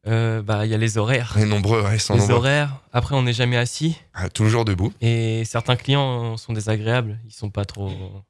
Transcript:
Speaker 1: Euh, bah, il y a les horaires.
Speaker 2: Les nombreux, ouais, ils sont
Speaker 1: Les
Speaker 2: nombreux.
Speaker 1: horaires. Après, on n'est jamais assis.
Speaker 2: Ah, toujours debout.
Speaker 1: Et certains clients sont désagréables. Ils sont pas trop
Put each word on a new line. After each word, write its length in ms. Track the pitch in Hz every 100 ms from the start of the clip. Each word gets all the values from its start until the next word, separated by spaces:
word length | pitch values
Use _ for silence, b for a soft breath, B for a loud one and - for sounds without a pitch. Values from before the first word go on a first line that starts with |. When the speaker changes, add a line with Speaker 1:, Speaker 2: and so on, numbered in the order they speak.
| 107
Speaker 1:
Euh, 340 | 113 113 113
bah, 240 | 104 104
il 60 | 107
y 20 |
a 40 | 110
les 180 | 113 110
horaires. 380 | 107 131 117 104
Speaker 2:
Les 80 |
nombreux, 380 | 107 104 98 113
ouais, 140 | 101 110
ils 40 |
sont 140 | -
Speaker 1:
Les 60 | 104
Speaker 2:
nombreux. 160 | 101 120
Speaker 1:
horaires. 440 | 131 143 147 135 _
Après, 220 | 120 -
on 80 | 139
n'est 120 | 123
jamais 240 | 117 120 123
assis. 400 | 120 - 156 165 _
Speaker 2:
Ah, 160 | - 92
toujours 340 | - 107 117
debout. 280 | 110 92 98 -
Speaker 1:
Et 420 | 117 117 113 113
certains 320 | 113 120 117 123
clients 640 | - 139 135 123 117 113
sont 160 | -
désagréables. 640 | 110 104 110 107 123 113 110 113
Ils 60 |
sont 160 | - 104
pas 160 | 101 98
trop 260 | - 98 95 95 98 -